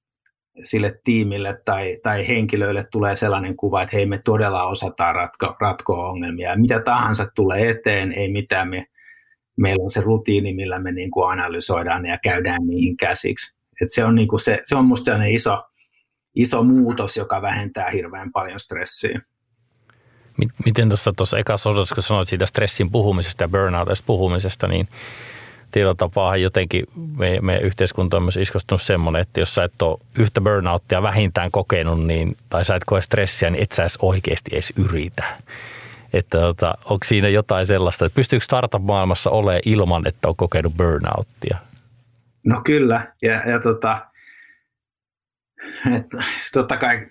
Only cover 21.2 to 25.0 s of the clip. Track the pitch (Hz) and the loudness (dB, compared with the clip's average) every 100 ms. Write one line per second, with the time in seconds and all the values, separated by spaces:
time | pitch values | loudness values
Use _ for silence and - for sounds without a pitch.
21.2 | 95 - 107 104 107 101 95 - - 107 | 0 0 0 0 0 0 0 -2 0 0
22.2 | 92 92 92 - 101 - 92 113 104 92 | 0 0 0 0 0 0 0 2 2 0
23.2 | 85 - 87 98 95 87 87 95 - 98 | -2 -4 0 2 2 0 0 -2 0 2
24.2 | 92 90 95 - 95 90 92 - | 2 0 -2 -2 0 0 -2 -8